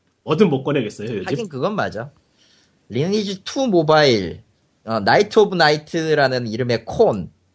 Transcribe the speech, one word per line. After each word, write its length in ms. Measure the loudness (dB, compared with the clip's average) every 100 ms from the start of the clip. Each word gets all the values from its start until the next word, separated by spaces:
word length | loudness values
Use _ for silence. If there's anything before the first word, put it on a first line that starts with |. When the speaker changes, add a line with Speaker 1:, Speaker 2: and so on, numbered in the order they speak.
| _ _
Speaker 1:
뭐든 260 | -4 2 2
못 140 | 2
꺼내겠어요, 460 | -2 -4 -4 -8 -8
요즘? 180 | -8 -6
Speaker 2:
하긴 220 | -6 -6
그건 260 | -6 -4
맞아. 360 | -4 -6 -6 -14 _ _ _ _ _ _ _ -10
리니지 540 | -6 -2 -4 -4 -10
투 240 | -8 -4 0
모바일, 760 | 2 4 4 6 2 -2 -10 _ _ _ _
어, 140 | -6 -2
나이트 380 | 2 4 4 4
오브 160 | 2
나이트라는 920 | 4 2 2 -2 -4 0 2 2 0 -4
이름의 380 | -4 -2 -2
콘. 460 | -2 2 2 2 -6 _ _